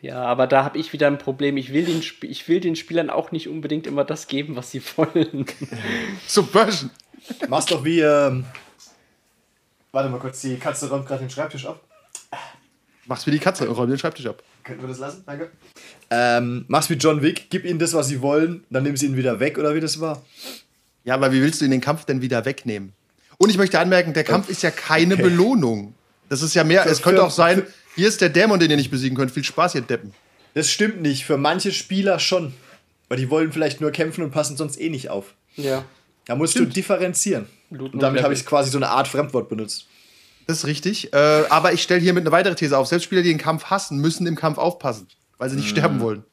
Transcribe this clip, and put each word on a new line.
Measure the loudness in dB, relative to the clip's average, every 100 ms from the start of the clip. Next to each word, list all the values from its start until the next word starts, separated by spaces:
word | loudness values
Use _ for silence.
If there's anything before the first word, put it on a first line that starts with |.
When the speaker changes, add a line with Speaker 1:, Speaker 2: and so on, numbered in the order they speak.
Speaker 1:
Ja, | -12 -6
aber | -2 2 4
da | 4
hab | 2 -2
ich | -8
wieder | 0 2
ein | 2
Problem. | -4 -2 -2 -2
Ich | -2
will | -2 0
den | -2 -4
Sp-, | -12 -14
ich | -14 0
will | 0
den | 0 -4
Spielern | -4 -4 -2
auch | -2 -4
nicht | -6 -8
unbedingt | -10 -6 -6 -4
immer | -2
das | -2 -4 -6
geben, | -6 -6 -10
was | -10
sie | -12 -12
<laughs> | -4
wollen. | -2 0 -2 -2 -8 -8 -12 -10 -8 -6 -8 -12 -2
Speaker 2:
Subversion. | 0 2 4 4 0 -8 _ _ -20 -18 -10 -4
Speaker 3:
Mach's | -2 0
doch | -2
wie, | 0 2
ähm, | 4 4 2 0 -8 -14 -20 _ -20 _ _ _ _ _ _ _ _ _ _
warte | -2 -2
mal | -4
kurz, | -8 -8
die | -8 -6
Katze | -6 -6 -4
räumt | -6 -6
grad | -8
den | -8
Schreibtisch | -8 -8 -8 -14
ab. | -16 _ _ _ -20 -16 -16 -16 -20 _ _ _ _ -12
Speaker 2:
Mach's | -8 -2
wie |
die | 0
Katze, | 0 -2 -4
räum | -2 -2
den | -2
Schreibtisch | -4 -8 -12
ab. | -12 _ _
Speaker 3:
Könnten | -20 -16
wir | -14
das | -12
lassen? | -12 -14 -16
Danke. | -14 -14 _ _ -20 -20 -20 _
Ähm, | 0 2 2 0 -6 0
mach's | 0 0
wie | 0
John | 2 2
Wick, | 0 -2 -6
gib | -6 -4
ihnen | -2
das, | 0
was | 0 0
sie | -2
wollen, | 0 2 2 -2 _
dann | -2
nimm | -2 -2
sie | -2
ihnen | 0
wieder | 0 0
weg, | -2 0
oder | -2 -2
wie |
das | -4 -4
war? | -6 -8 _ -20 -18 -18 _ _ _ _
Speaker 2:
Ja, | -2
aber | 2 4
wie | 4
willst | 2 2
du | 2
ihnen |
den | 2
Kampf | 0 -4 -2
denn | -2
wieder | 0 -2 -2
wegnehmen? | -4 -6 -8 -8 _ _ _ _ _
Und | 2
ich | 4
möchte | 2 2
anmerken, | 4 4 2
der | 0
Kampf | 2 2 0
Speaker 3:
Oh. |
Speaker 2:
ist | -2
ja | -2
keine | -4 0 2 4 4
Speaker 3:
Okay. |
Speaker 2:
Belohnung. | 4 4 4 4 2 -2 -6 -18 _ _ _
Das | -4
ist | 0 2
ja |
mehr, | 6 6
Speaker 3:
Für, | 6
Speaker 2:
es | 4
könnte | 4 6
Speaker 3:
für, | 6
Speaker 2:
auch |
sein, | 6 6 6
Speaker 3:
für | 0 -10 _ 0
Speaker 2:
hier | 0
ist | 4
der | 4
Dämon, | 6 4 6
den | 4
ihr | 4
nicht | 0
besiegen | -2 -2 0
könnt, | -2
viel | -2
Spaß, | -6 0 0 0
ihr |
Deppen. | -4 -6 -6 -20 _ _ _ -2
Speaker 3:
Das | -2
stimmt | 0 -2 0
nicht, | -2 -2 -2
für | 0
manche | 2 0 -2
Spieler | -4 -4 -2 0 0
schon. | 0 -2 -2 -12 -20 -20 _ _ _
Weil | -4
die | 0
wollen | 0 0
vielleicht | 0 -2 -2
nur | -4
kämpfen | -2 -4 -4
und | -6
passen | -4 -4 -4
sonst | -8 -6
eh | -6
nicht | -6 -6
auf. | -8 -10 _ _ -8
Speaker 1:
Ja. | -2 -2 -4 _ _ _ -6
Speaker 3:
Da | -2
musst | 0
Speaker 2:
Stimmt. | 2 2
Speaker 3:
du |
differenzieren. | 0 -2 0 0 -2 -2 -2 -4 _ _
Speaker 1:
Looten | -12 -10 0
Speaker 3:
Und |
damit | 2 2
Speaker 1:
und |
Speaker 3:
habe | 2
Speaker 1:
Leveln. |
Speaker 3:
ich | 0 0
quasi | 0 2
so | 0
eine | 0
Art | 0 0
Fremdwort | 0 -2 -2 -4
benutzt. | -8 -8 -10 -14 _ _ _ _ _ -6
Speaker 2:
Das | -4
ist | -4
richtig, | -4 -4 -4 -2
äh, | 4 6 6 6
aber | 4 4
ich | 2
stelle | 2 4
hiermit | 4 4
eine | 4
weitere | 2 2 0
These | 0 2
auf. | 2
Selbst | 0 0
Spieler, | 2
die | 2
den | 2
Kampf | 0 -4 -2
hassen, | -2 -2 0
müssen | 0 0 -2
im | 0
Kampf | -2 0
aufpassen, | -2 -2 -6 -6 -10 _ _ _
weil | -6
sie | -4
nicht | -2
Speaker 3:
Mhm. | 2
Speaker 2:
sterben | 2 2
wollen. | -2 -4 -10